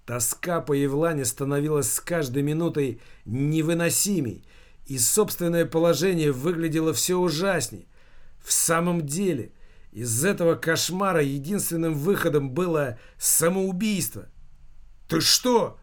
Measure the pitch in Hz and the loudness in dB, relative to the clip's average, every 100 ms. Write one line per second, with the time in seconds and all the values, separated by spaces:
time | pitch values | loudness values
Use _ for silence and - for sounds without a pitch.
0 | - 120 117 - 180 170 151 139 143 143 | -8 -4 -4 -4 -2 -2 0 2 2 2
1 | 165 151 123 - 139 143 151 151 123 - | 0 0 -4 -4 -2 0 0 0 0 -4
2 | - 170 135 135 143 156 165 151 135 110 | -2 -2 0 -2 0 0 0 0 -2 -4
3 | - - - 120 143 160 151 170 170 - | -14 -18 -6 -2 2 2 2 2 2 2
4 | 202 190 120 87 - - - - - 131 | 0 0 -2 -6 -16 -20 -20 -20 -8 -2
5 | - 214 208 - 170 170 165 165 170 147 | 2 2 0 0 0 2 2 2 4 4
6 | 190 175 147 127 156 165 165 156 160 151 | 2 2 2 0 -2 -2 0 0 0 0
7 | - 180 180 151 196 175 - 95 - - | 0 2 0 0 0 0 -2 -8 -18 -20
8 | - - - - - - - 165 175 170 | -20 -20 -20 -18 -2 0 2 2 2 0
9 | 143 160 196 139 90 - - - - 104 | -2 -2 0 -2 -6 -14 -20 -20 -18 -8
10 | 120 113 180 175 165 160 160 156 - 180 | -4 0 0 2 2 2 0 0 -2 -2
11 | 196 165 143 139 139 202 - 165 165 147 | 0 2 0 -2 -4 -4 -2 -2 -2 0
12 | 160 202 - 147 139 135 180 156 135 110 | 0 2 2 0 0 -2 0 0 -2 -6
13 | - - - - 165 190 190 180 214 196 | -16 -4 0 2 2 2 0 0 0 0
14 | 127 101 87 - - - - - - - | -2 -8 -14 -18 -20 -20 -20 -20 -20 -20
15 | - 165 151 - 247 233 143 - | -4 0 4 2 4 2 2 -6